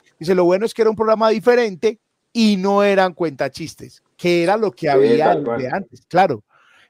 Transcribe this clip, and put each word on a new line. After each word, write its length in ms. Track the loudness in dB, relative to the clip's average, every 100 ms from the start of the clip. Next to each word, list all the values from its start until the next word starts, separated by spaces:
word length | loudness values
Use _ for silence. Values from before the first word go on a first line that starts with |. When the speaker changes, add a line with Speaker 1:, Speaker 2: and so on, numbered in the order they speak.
| _ _
Speaker 1:
dice, 160 | -2 2
lo 80 |
bueno 220 | 2 2 -2
es 80 |
que 80 | 0
era 100 | -2
un 60 | 0
programa 320 | -2 0 0
diferente 680 | 0 2 2 0 -2 -4 -4 _ _ _
y 240 | 0 0 2
no 260 | 0 2
eran 300 | 2 2 0
cuentachistes, 920 | -2 -6 -4 -6 -6 -14 -14 -20 _ _ _
que 260 | -2 0
era 140 | 0 0
lo 140 | -2
que 100 | -4
Speaker 2:
Sí, 60 | 0
Speaker 1:
había 380 | 2 4 2 2
Speaker 2:
tal 160 | 0 -2
cual. 160 | -6
Speaker 1:
de 80 | -6
antes, 360 | -8 -10 -20 _
claro, 380 | 0 0 -2 _ _ _ _ _